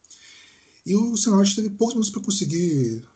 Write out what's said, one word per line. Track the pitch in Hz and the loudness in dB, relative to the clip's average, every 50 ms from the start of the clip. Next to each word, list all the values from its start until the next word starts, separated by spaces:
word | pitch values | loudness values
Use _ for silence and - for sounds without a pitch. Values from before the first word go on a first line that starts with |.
| _ _ - - - - - - - - _ _ _ _ _ _ - | _ _ -20 -20 -20 -20 -20 -20 -20 -20 _ _ _ _ _ _ -4
E | 165 190 | 0 0
o | 214 233 233 226 | 2 2 0 -2
Cianorte | 214 - 226 196 196 202 202 - | -2 0 2 4 4 4 4 2
teve | 220 214 214 | 0 -4 -4
poucos | - - 226 233 - | 0 0 -2 0 0
minutos | 226 214 196 | -2 -2 -2
pra | - 214 | -4 -6
conseguir | - 208 - - 170 143 165 170 175 170 151 135 120 113 113 113 - - _ | -4 -4 -4 -2 -2 -2 0 0 0 2 2 0 0 0 -2 -6 -10 -16 _